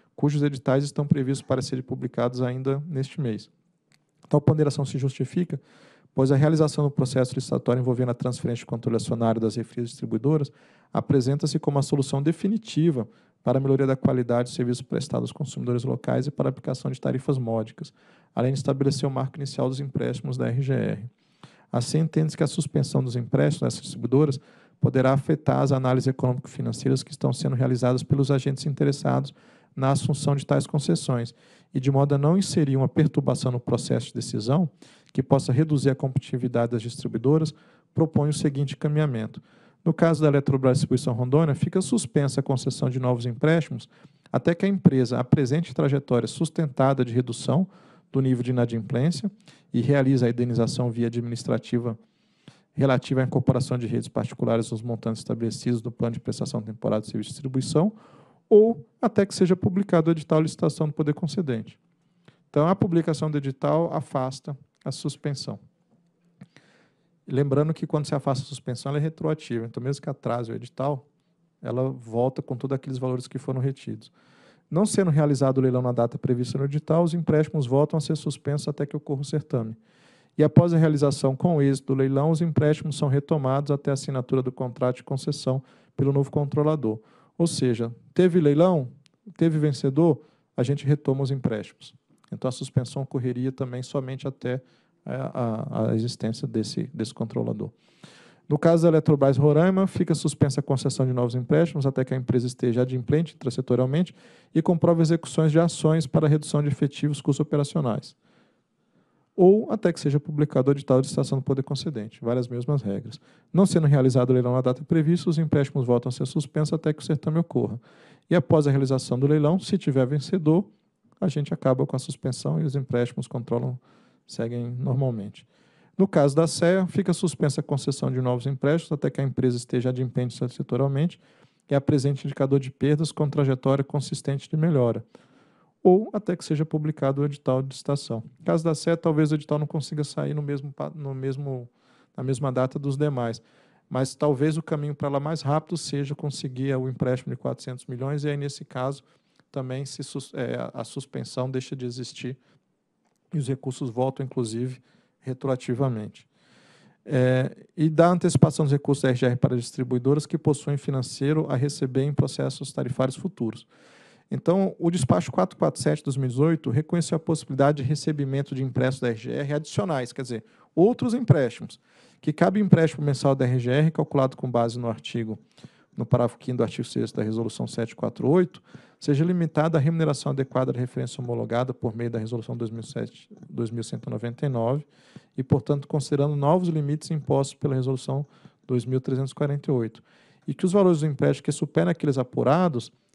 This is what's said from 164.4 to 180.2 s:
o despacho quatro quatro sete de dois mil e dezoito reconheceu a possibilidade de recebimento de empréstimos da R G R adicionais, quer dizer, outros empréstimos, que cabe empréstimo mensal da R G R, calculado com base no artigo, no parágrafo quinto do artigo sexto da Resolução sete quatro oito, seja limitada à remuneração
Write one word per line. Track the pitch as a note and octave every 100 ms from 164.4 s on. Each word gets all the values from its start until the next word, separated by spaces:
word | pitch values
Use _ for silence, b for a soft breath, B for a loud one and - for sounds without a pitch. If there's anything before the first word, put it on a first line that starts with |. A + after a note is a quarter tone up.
| - F#3+ F#3+ -
o | E3+
despacho | F3 C3 F3+ -
quatro | - F#3 -
quatro | D#3 -
sete | D3 D3+
de |
dois | - C3
mil | C3
e |
dezoito | B2 D#3+ D#3+ -
reconheceu | C3 D#3 E3+ D#3+ D#3+
a |
possibilidade | - D#3+ - C3+ C#3 D3
de | C3
recebimento | D3+ - D3 C3+ C#3 C#3
de | C3
empréstimos | C3 B2 B2+ C3
da | B2
R | G#2+
G | A#2+
R | B2+ C#3+
adicionais, | D3 D#3 - G3 C#3 B2
quer | -
dizer, | B2 A2+ - b b -
outros | G3+ A#3+ A#3+
empréstimos, | A#3+ A#3+ D3+ A#2+ - - - b b b b
que | -
cabe | D3 F#3 G3+
empréstimo | G3 E3+ D#3 C3
mensal | D3 C3+ C#3+
da | C3+ B2
R | B2+
G | A#2+
R, | C3+ D#3
calculado | D#3 D3+ C#3 C3 -
com | B2+
base | A#2+ A#2 A#2+
no | A#2
artigo, | A2+ - A#2 A2 G#2+ _ B B B B -
no | A#2+
parágrafo | B2 A#2 -
quinto | - B2
do |
artigo | A2+ - A#2+
sexto | A#2+ A2+ -
da |
Resolução | G#2+ A2 A2 - A#2
sete | - A2+ -
quatro | A2+ - A#2+
oito, | F3+ F3 - B B B B
seja | - C#3+
limitada | E3+ F3+ E3 - D#3+ D#3
à |
remuneração | D3 E3 D#3 C#3